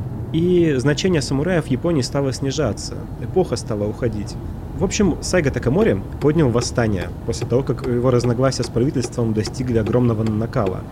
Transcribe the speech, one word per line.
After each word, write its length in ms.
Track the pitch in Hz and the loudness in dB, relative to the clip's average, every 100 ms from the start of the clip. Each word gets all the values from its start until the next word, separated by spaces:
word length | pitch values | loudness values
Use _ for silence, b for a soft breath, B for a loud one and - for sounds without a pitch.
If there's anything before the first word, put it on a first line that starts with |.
| - - - | -6 -6 -4
и 420 | 156 175 180 165 135 | 0 2 4 4 2
значение 420 | 123 147 196 170 | 2 2 2 0
самураев 440 | 120 135 160 180 - | 0 0 0 0 0
в 40 | |
Японии 320 | 127 170 165 | 0 2 0
стало 300 | 123 143 139 | 0 0 -2
снижаться, 640 | 120 139 135 135 98 - 98 - - | -2 -2 0 -2 -2 -6 -10 -10 -8
эпоха 360 | 120 - 175 123 | -2 0 0 -2
стала 300 | - 107 104 | -4 -2 -2
уходить. 480 | 110 123 107 101 - - - - - | -2 -2 -2 -6 -8 -10 -10 -10 -4
В 60 | |
общем, 320 | 190 - 202 135 | -2 2 0 0
Сайго 300 | - 180 143 | 0 0 2
Такамори 500 | 120 120 151 220 98 101 - | 0 0 2 4 2 -2 -2
поднял 280 | 139 156 143 | 2 4 4
восстание 640 | 117 - - 113 101 87 85 - | 2 0 0 0 0 -4 -6 -6
после 200 | 113 113 | -4 0
того, 160 | 120 | 0
как 240 | 131 120 135 | 0 -2 -2
его 240 | 120 123 | 0 4
разногласия 540 | 123 120 117 131 127 | 4 2 2 2 0
с 40 | 117 | -2
правительством 640 | 120 127 135 - - 113 | 0 2 0 -4 -2 0
достигли 460 | 107 104 - 127 113 | 0 -2 -4 0 0
огромного 460 | 110 117 123 110 | 2 2 2 2
накала. 560 | 110 107 113 131 101 98 - | 0 0 -2 0 -2 -2 -8